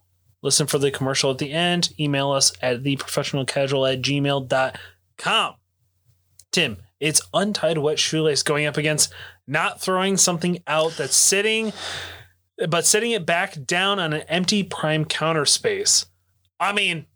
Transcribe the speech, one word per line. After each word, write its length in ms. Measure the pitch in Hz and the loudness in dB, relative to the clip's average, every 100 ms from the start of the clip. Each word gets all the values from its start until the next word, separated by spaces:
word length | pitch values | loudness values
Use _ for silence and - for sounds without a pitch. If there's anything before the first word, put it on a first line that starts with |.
| _ _ _ _ | _ _ _ _
Listen 240 | 139 135 143 | 0 2 2
for 120 | 147 | 2
the 120 | 139 | 0
commercial 400 | 139 131 135 139 | 0 -2 0 0
at 80 | 131 | 0
the 140 | 147 | -4
end. 380 | 156 175 175 170 - | 0 0 0 -2 -2
Email 300 | 147 139 139 | -2 0 2
us 220 | 139 135 - | 2 2 0
at 200 | 127 120 | -2 -2
the 140 | 139 135 | -2 -2
professional 480 | - - 143 139 | -2 -4 -2 -2
casual 400 | 131 143 135 139 131 | -2 -2 0 2 0
at 140 | 131 | 0
gmail 480 | 127 143 139 139 131 | -2 0 0 0 0
dot 300 | 131 131 - - _ _ - | 0 0 -4 -18 _ _ -8
com. 360 | - 220 165 - _ _ _ _ _ _ _ _ - | -2 0 -2 -6 _ _ _ _ _ _ _ _ -4
Tim, 280 | 180 143 95 - - | 0 0 -2 -14 -4
it's 220 | 156 151 - | 0 0 0
Untied 440 | 160 208 196 160 160 | 0 0 0 0 2
Wet 200 | 147 147 | 0 0
Shoelace 440 | - 156 156 139 | 0 2 2 2
going 220 | - 147 147 | 0 0 0
up 120 | 143 | 0
against 340 | 151 151 - - - - - | 0 2 0 -2 -20 -20 -4
Not 340 | 156 190 - | -2 -2 -2
Throwing 360 | - 185 190 190 | -2 0 2 2
Something 460 | - 170 180 175 - | 2 2 0 -2 -2
Out 280 | 156 160 160 | 0 0 -2
that's 180 | 139 | 0
sitting, 580 | - - 190 214 220 220 - - - - - - _ _ - 160 | 2 4 2 2 0 -2 -6 -10 -10 -12 -16 -20 _ _ -6 0
but 180 | 170 - | 2 2
setting 240 | 214 233 | 2 2
it 140 | 220 160 | -2 0
back 380 | 170 190 151 127 | 0 0 -6 -2
down 320 | 175 196 202 | 0 2 0
on 160 | 160 | 0
an 80 | 151 | -2
empty 400 | - 170 180 214 | -2 -2 2 0
prime 420 | 190 - 156 156 | 0 -2 0 0
counter 400 | 156 - 156 160 | 0 -2 0 0
space. 640 | 139 - - 98 104 - - _ _ _ _ - | 2 2 0 -2 2 0 0 _ _ _ _ -4
I 140 | 180 | -2
mean, 320 | 208 190 165 - | 0 0 -2 -8